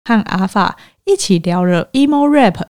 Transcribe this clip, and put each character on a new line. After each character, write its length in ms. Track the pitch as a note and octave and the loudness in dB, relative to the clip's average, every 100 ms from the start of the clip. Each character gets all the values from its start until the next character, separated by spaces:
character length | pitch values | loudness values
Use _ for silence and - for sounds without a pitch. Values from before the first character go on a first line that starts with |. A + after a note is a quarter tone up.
和 180 | - A3+ - | -2 -2 0
阿 200 | F#3 F#3+ | -4 -2
法 300 | G#3 F3+ - - _ | -2 -4 -6 -18 _
一 120 | - F#4+ | -2 -2
起 240 | - F3 | 0 0
聊 240 | F3 F3+ | 0 -2
了 240 | F3+ E3+ - | 0 0 -2
emo 340 | C4 C#4+ C#4+ D4 | 0 0 2 2
rap， 340 | D4 A3+ - - | 2 2 0 -10